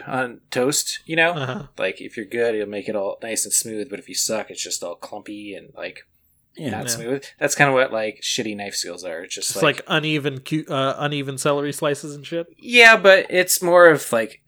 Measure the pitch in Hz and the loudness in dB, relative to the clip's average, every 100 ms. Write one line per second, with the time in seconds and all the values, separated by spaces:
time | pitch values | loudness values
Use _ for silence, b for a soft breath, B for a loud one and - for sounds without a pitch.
0 | - 131 127 117 _ 127 127 147 - - | -6 -4 -4 -6 _ 0 0 0 -4 -8
1 | - 165 165 170 131 196 - - 95 - | -4 2 2 2 -4 -6 -10 -4 -4 -4
2 | - - 107 117 117 107 101 104 98 104 | -12 -12 -6 0 0 0 -4 -6 -4 -4
3 | 98 - 113 110 104 - 117 107 95 98 | -4 -6 -6 -4 -2 -2 -2 -8 -8 -10
4 | - 90 - 110 - 90 90 - 87 85 | -8 -6 -2 -4 -6 -10 -8 -8 -8 -12
5 | - 107 104 104 104 90 - - 87 - | -12 -14 -12 -14 -12 -14 -16 -14 -14 -14
6 | - _ _ _ _ - 147 110 120 117 | -20 _ _ _ _ -10 -8 -6 -6 -6
7 | 113 139 B - 143 - 143 131 131 113 | -4 -6 B -4 -2 4 4 4 2 0
8 | 107 - - - 110 104 101 - 90 87 | -4 -6 -6 -4 -4 -6 -8 -8 -8 -10
9 | 90 82 92 - - - 156 127 - 165 | -10 -10 -10 -8 -6 0 0 0 -2 -2
10 | 156 156 143 131 - 156 156 143 135 - | 0 -2 -4 -8 -6 -6 -4 -2 -2 -2
11 | 147 147 135 131 156 143 147 139 156 143 | -4 -4 -6 -2 0 0 -2 -2 -2 -2
12 | 156 143 135 170 170 _ - 240 233 220 | -6 -14 -8 -8 -8 _ 2 6 8 8
13 | 190 190 - 180 180 - 180 175 170 147 | 8 6 6 0 2 0 4 10 10 8
14 | - 117 110 - | 2 -2 -2 -8